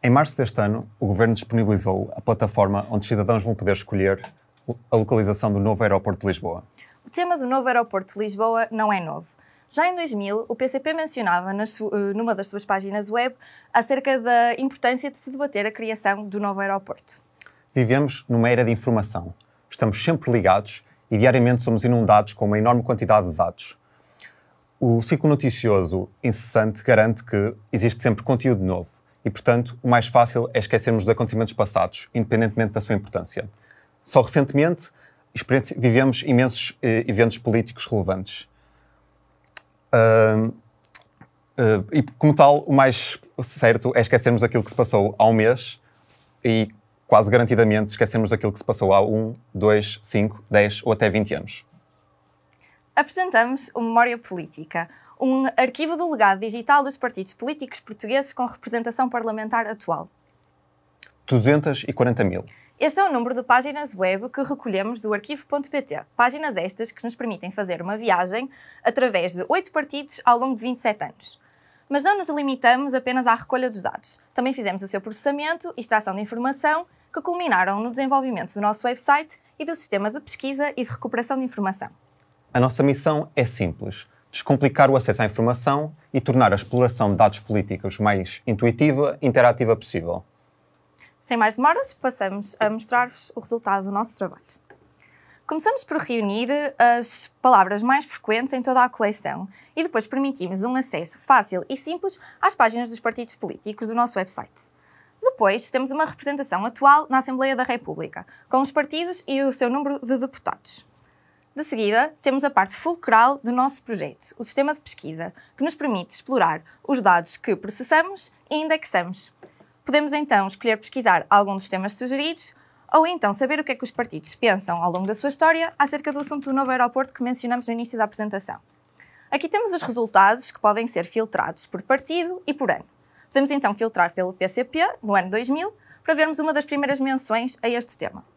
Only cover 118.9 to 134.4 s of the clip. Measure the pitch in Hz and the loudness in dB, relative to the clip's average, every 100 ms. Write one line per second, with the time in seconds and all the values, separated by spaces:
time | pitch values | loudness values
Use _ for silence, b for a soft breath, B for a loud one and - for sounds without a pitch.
118.9 | 190 175 185 - _ b b b b - | -2 -2 -8 -14 _ b b b b 0
119.9 | 285 302 294 294 226 196 190 233 220 - | 0 0 -4 2 2 2 -4 -2 -2 -4
120.9 | - 226 180 - 202 202 196 190 190 196 | -2 2 2 6 4 4 -2 -4 -6 -4
121.9 | 208 254 269 294 330 - b b b b | -6 -4 -4 -4 -4 -10 b b b b
122.9 | 302 320 349 208 202 262 302 311 240 247 | 2 4 2 -2 0 -2 -2 -4 -6 -8
123.9 | - 240 156 - - 233 196 196 170 170 | -6 -8 -8 -12 -2 0 0 -2 -2 -2
124.9 | 175 190 214 285 277 320 330 330 - 285 | -2 -4 -4 -4 2 2 2 0 -2 -2
125.9 | 294 294 285 285 294 277 269 269 254 240 | -2 -6 -6 -6 -8 -4 -2 0 2 0
126.9 | 247 262 - 247 247 240 247 247 233 233 | 0 -4 -6 -6 -4 -4 -4 -4 -6 -6
127.9 | 233 214 214 214 202 196 - _ _ _ | -2 -4 -2 -8 -6 -10 -14 _ _ _
128.9 | b b b b 294 320 415 453 349 - | b b b b -4 -2 -2 -2 -4 -4
129.9 | 233 226 196 196 233 - - 208 208 233 | -4 0 4 4 4 -4 -2 0 0 -2
130.9 | 196 170 - 220 - - - - 185 - | -6 -4 -4 -4 -4 -4 -6 -10 -12 -2
131.9 | 269 - 330 339 370 - 285 240 - - | -2 -2 -4 -4 -8 -8 -6 -2 -4 -6
132.9 | _ b b b 269 277 277 262 202 226 | _ b b b -2 0 0 -2 -2 -4
133.9 | 220 175 180 185 185 | 2 0 2 -4 -2